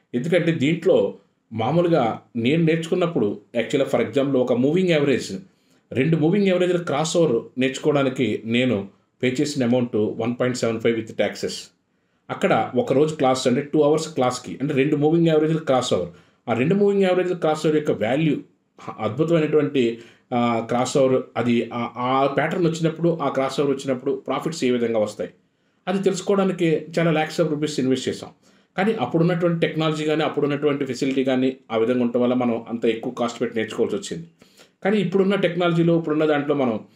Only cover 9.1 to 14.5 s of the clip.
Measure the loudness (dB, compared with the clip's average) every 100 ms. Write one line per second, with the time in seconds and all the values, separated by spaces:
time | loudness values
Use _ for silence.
9.1 | _ -2 0 -2 0 0 2 0 0 -2
10.1 | -2 -4 -2 -2 0 -2 0 0 0 -2
11.1 | -2 -2 -2 -8 -8 -14 _ _ _ _
12.1 | _ -12 -2 0 0 0 -2 0 2 2
13.1 | 2 0 2 0 0 0 2 4 2 -2
14.1 | -2 -2 -2 -8